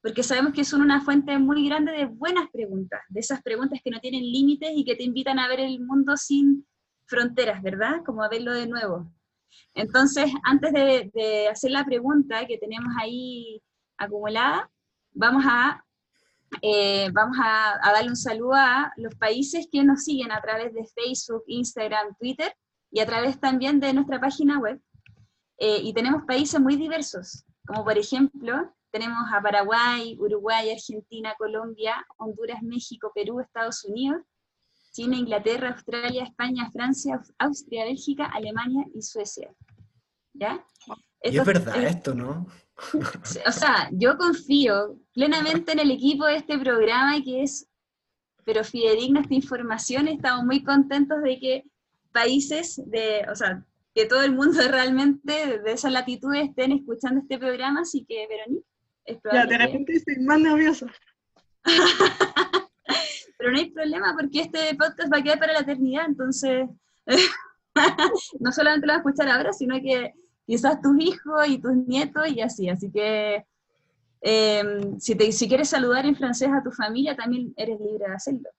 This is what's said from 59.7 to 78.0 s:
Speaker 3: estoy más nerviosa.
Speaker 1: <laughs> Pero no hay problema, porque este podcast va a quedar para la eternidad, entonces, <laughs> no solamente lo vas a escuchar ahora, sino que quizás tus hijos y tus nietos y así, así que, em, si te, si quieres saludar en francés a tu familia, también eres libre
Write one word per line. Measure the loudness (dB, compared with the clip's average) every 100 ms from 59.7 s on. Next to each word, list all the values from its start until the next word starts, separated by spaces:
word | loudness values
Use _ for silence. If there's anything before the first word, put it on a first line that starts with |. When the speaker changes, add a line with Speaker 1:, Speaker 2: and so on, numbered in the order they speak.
| 0 -2
Speaker 3:
estoy | -2 -2 -4
más | 4 6
nerviosa. | 6 6 4 2 -4 -16 _ _ _ _ _ _
Speaker 1:
<laughs> | 2 6 6 6 4 4 0 2 0 0 -4 _ -4 -4 -4 -10 -16 _
Pero | 0
no | 2
hay | 0
problema, | -2 -4 0 0 0
porque | -2 -2
este | -2 -2 -2 2
podcast | 0 0 0
va | 2
a |
quedar | 4 2
para | 2
la | 0
eternidad, | 0 0 0 0 -2
entonces, | -2 -2 -2 0 0 -2 -8 _ _ 0
<laughs> | 4 4 0 -14 _ _ 4 4 4 2 2 -4 -4
no | -2
solamente | 2 4 4 2
lo |
vas | 2
a | 2
escuchar | 0 2
ahora, | 2 0
sino | -2 -2 -2
que | 0 0 -2 _ _ _ -4
quizás | 2 2 2
tus | 4 6
hijos | 4 -2 -4 0 2
y | 2
tus | 2 0 2
nietos | -2 -2 -2 -2
y | -2
así, | -4 -2 -4
así | -2 -4
que, | -2 0 0 -2 -4 -6 _ _ _ _ _ _ _
em, | 2 4 4 2 0 -2 -4 -6
si | -2
te, | 4 4
si | 4 2
quieres | 2 2
saludar | 2 2 2 2
en | 0
francés | 0 0 2
a | 0
tu | -2
familia, | -6 -4 -2 -2
también | -2 -4 -4 -4 -6
eres | -6 -4
libre | -6 -6